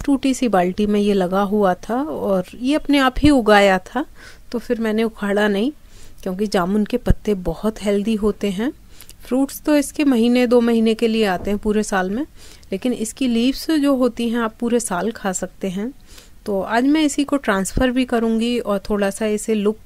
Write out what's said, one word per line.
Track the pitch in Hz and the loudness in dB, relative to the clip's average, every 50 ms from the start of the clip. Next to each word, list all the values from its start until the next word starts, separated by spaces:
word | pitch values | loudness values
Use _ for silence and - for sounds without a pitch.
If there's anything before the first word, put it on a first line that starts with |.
| - | 2
टूटी | - 277 254 - 269 254 | 0 0 0 2 0 0
सी | - 262 233 | 0 0 2
बाल्टी | 196 185 175 185 185 - 208 | 2 2 2 2 0 0 0
में | 208 208 208 | 0 2 2
ये | 202 208 202 | 2 2 2
लगा | 196 185 175 190 196 202 | 2 2 2 0 0 0
हुआ | 190 214 214 202 185 180 | 0 2 2 2 2 2
था | 175 - - 220 254 294 | 0 -4 -4 -2 -2 -2
और | 320 277 - 190 202 190 185 180 - - | -4 -4 -4 -2 0 0 0 -2 -4 -10
ये | - 247 262 294 | -6 -2 0 0
अपने | 302 - - 285 285 | 0 2 2 2 4
आप | 269 254 - - | 4 2 0 4
ही | 262 302 | 4 6
उगाया | 294 254 214 214 214 202 202 196 190 185 | 6 6 6 6 6 6 8 6 4 2
था, | - - - 247 320 - - - - - - - - - - | 0 -4 -6 -6 -6 -6 -8 -20 -20 -20 -20 -20 -16 -8 -8
तो | 226 | -8
फिर | - - 247 220 | -4 -4 -4 -2
मैंने | 226 220 214 220 226 | -2 -2 0 0 0
उखाड़ा | 226 226 - 208 202 196 202 208 214 | -2 -2 -4 -2 0 0 2 2 2
नहीं, | 202 196 220 294 302 - - - - - - - - - - | 2 2 0 -2 -2 -6 -18 -20 -20 -20 -18 -18 -18 -10 -8
क्योंकि | 190 185 185 214 | -8 -4 -2 -4
जामुन | 196 214 190 170 185 202 214 208 | 0 0 0 0 2 2 0 0
के | - 254 | 0 -2
पत्ते | 240 - 202 - - - 214 208 | -4 0 0 -2 -2 0 -4 -4
बहुत | 185 175 170 160 - - - - - 185 | -2 -2 -6 -8 -4 -4 -6 -6 -4 -4
हेल्दी | 208 202 202 202 226 226 | -2 -2 0 0 -2 -2
होते | 202 214 208 196 - - 202 | 0 -2 -2 -2 -2 -4 -4
हैं। | 185 190 226 294 - - - - - - - - - - | -4 -2 -4 -4 -6 -8 -18 -20 -20 -20 -20 -20 -20 -20
फ्रूट्स | - - 240 262 277 269 - - | -8 -4 -2 -2 -2 -2 -4 -8
तो | - 311 302 | 0 2 2
इसके | 294 285 - - - 302 | 2 2 0 -2 0 0
महीने | 277 254 226 226 240 240 247 247 | 2 2 4 4 4 4 2 2
दो | 226 247 247 | 4 4 4
महीने | 233 233 233 226 220 226 220 | 4 4 2 2 2 2 2
के | 220 233 226 | 2 0 0
लिए | 220 226 220 | 2 2 0
आते | 196 180 175 - 196 | 0 0 -2 -2 -2
हैं | 202 196 | -4 -2
पूरे | - 214 202 214 208 | 0 0 0 0 0
साल | - 214 185 185 190 | 0 -2 -2 -2 -2
में, | 196 247 302 - - - - - - - - - 202 | -2 -4 -6 -8 -10 -20 -20 -20 -20 -20 -10 -8 -8
लेकिन | 185 - 247 240 | -4 -2 -2 -2
इसकी | - 220 - - - 269 247 | -2 -4 -8 -4 -4 -2 0
लीव्स | 233 226 240 262 262 - - - | 2 2 2 2 0 -2 -2 0
जो | 320 302 277 285 277 | 0 2 4 2 2
होती | 247 254 240 240 - 233 233 | 2 2 0 0 -2 -4 -2
हैं | 226 240 | 0 -2
आप | 226 220 220 - | -2 -4 -4 -4
पूरे | 240 233 233 240 | -2 0 0 0
साल | - - 185 175 185 220 | 0 0 -4 -2 -2 -4
खा | 226 - - 196 180 | -4 -4 -6 -4 -4
सकते | - 190 180 - - - 190 | -4 -6 -8 -10 -8 -8 -6
हैं। | 175 196 208 254 294 - - - - - - - - - - | -6 -4 -6 -6 -8 -12 -20 -20 -20 -20 -20 -20 -20 -14 -8
तो | 220 202 190 | -4 -2 -2
आज | 180 - 214 233 254 | -2 0 0 0 2
मैं | 277 294 320 311 | 2 2 4 2
इसी | 285 - - 285 | 2 0 0 -2
को | - 285 | 0 0
ट्रांसफ़र | 269 - - 202 190 190 - - - 254 254 | -2 0 0 0 0 0 -2 0 0 0 2
भी | 240 262 254 | 2 0 -2
करूँगी | 247 254 226 226 226 226 220 226 240 240 240 | 0 0 0 0 2 0 0 0 0 -2 -2
और | - 208 202 196 - - | -2 -2 -4 -4 -2 -2
थोड़ा | 214 202 202 196 | -2 0 0 -2
सा | 202 - 220 | -2 -2 -2
इसे | 214 214 208 - - 220 | -2 -2 -2 -2 -2 -2
लुक | 214 196 208 220 - - | 0 0 0 -2 -2 -4